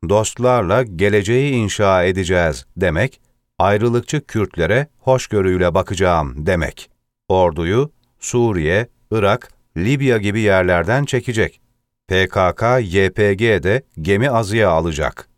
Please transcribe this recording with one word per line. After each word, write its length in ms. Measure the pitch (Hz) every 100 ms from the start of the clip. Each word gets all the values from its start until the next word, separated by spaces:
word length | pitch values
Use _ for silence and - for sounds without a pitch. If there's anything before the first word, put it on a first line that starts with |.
| 82
Dostlarla 720 | 101 110 - 123 123 92 107
geleceği 680 | 123 85 98 104 98 120 143
inşa 500 | 127 107 - 101 92
edeceğiz 600 | 90 92 87 90 85 71 - -
demek, 440 | 90 78 120 - _ _ _ _
ayrılıkçı 680 | 92 104 117 117 117 156 -
Kürtlere 600 | 110 98 - 82 110 147 _
hoşgörüyle 760 | - 131 - 104 95 90 90
bakacağım 720 | 87 92 90 92 85 73 62 78
demek. 460 | 107 78 - - _ _ _ _
Orduyu 600 | 92 90 82 85 107 147 _ _ _
Suriye, 680 | - 123 120 95 78 92 120 _ _
Irak, 400 | 110 98 113 - _ _ -
Libya 400 | 95 143 135 117
gibi 220 | 101 104
yerlerden 680 | 107 95 92 87 85 123 143
çekecek. 560 | 127 - 110 90 _ _ _ _ _ _
P 200 | 92 92
K 280 | 104 92 85
K, 240 | 113 127
Y 300 | 107 90 95
P 240 | - 104
G 300 | 98 117 101
de 200 | 82 113 - -
gemi 280 | 78 98 135
azıya 400 | 117 104 110 101
alacak. 600 | 82 82 78 69 - -